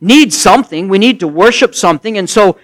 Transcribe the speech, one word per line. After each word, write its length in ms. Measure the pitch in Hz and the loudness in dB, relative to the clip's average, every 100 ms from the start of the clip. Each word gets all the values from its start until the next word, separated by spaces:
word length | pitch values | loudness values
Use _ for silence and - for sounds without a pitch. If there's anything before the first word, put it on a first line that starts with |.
need 320 | 170 277 277 | 0 2 2
something. 560 | - 196 220 - 156 190 | 0 2 2 0 -8 -4
We 100 | 190 | 0
need 200 | 240 247 | 0 -2
to 80 | 170 | -6
worship 480 | 151 220 - 262 | 0 0 2 -2
something. 420 | - 185 156 220 214 | 0 -2 -2 -6 -8
And 140 | 180 | -4
so 280 | 226 196 - | 0 0 0